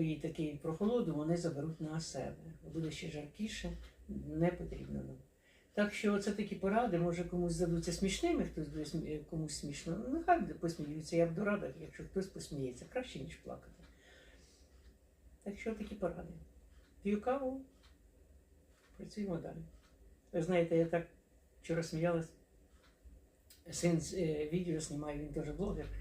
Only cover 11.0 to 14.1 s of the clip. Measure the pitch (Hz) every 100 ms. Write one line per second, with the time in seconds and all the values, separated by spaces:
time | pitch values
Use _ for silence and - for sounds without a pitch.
11 | 156 165 170 165 202 202 131 160 156 -
12 | 165 190 - 170 - 147 131 120 - 254
13 | 254 143 - - - 64 - - - -
14 | -